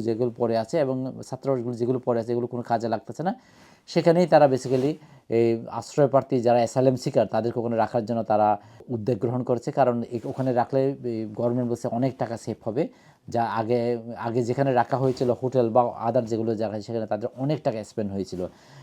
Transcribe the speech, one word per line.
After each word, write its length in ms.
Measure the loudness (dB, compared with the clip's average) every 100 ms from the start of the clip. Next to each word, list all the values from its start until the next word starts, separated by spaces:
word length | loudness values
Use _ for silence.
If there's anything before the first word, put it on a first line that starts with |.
| 0
যেগুলো 240 | 0 -2 0
পড়ে 200 | 0 0
আছে 140 | 0 0 0
এবং 360 | -2 -6 -10 -12
ছাত্রাবাসগুলো 460 | -6 -2 -2 -2 -2
যেগুলো 240 | -2 0 0
পড়ে 140 | -2
আছে, 100 | -2
এগুলো 160 | -4 -4
কোনো 160 | -6
কাজে 240 | -2 -2 0
লাগতেছে 300 | -4 -6 -6 -4
না, 60 | -6 -12 -20 -20 _ -4
সেখানেই 400 | 2 4 4 6
তারা 120 | 8 8
basically 400 | 4 2 2 2 -2 -10 -20 -2
এই 360 | 2 4 2 -4 -10
আশ্রয় 280 | -4 2 4
প্রার্থী 320 | 4 2 2
যারা 180 | 4 4
অ্যাসাইলাম 380 | 4 2 0 0
সিকার, 300 | 0 0 2
তাদেরকে 340 | 0 -2 -2
ওখানে 160 | -2 0
রাখার 220 | 0 -2 -2
জন্য 180 | -4
তারা 340 | 0 2 4 2 -4 -20 -10
উদ্যোগ 280 | -6 -2 -2
গ্রহণ 260 | -2 -2
করেছে। 280 | -2 -2 -2
কারণ 320 | 2 2 2
এ-, 160 | -4 -8
ওখানে 300 | -6 -4 0
রাখলে 420 | 0 0 0 0 -2
এই 220 | -6 -6 -6
গভর্নমেন্ট 360 | -4 -2 0 -2
বলছে 180 | -4 -4
অনেক 300 | -2 -2 -2
টাকা 200 | -6 -6
সেভ 200 | -8 -8 -4
হবে, 200 | -4 -4 -8 -20 _ -6
যা 140 | -2
আগে, 540 | 0 -2 0 0 0 -2 -6 -8
আগে 260 | -4 -2
যেখানে 300 | 0 0 2
রাখা 240 | 2 2 0
হয়েছিল 320 | 0 0 0 0
হোটেল 260 | 0 2 4
বা 120 | 4 2 0 -2
other 180 | 0 0
যেগুলো 300 | -2 -2 -2
জায়গা, 260 | -4 -6
সেখানে 240 | -6 -6 -4
তাদের 240 | -4 -6 -4
অনেক 260 | -2 -2
টাকা 200 | -2 -4
স্পেন্ড 280 | -6 -6 -4
হয়েছিল। 360 | -4 -6 -6 -8 -10 -20 -20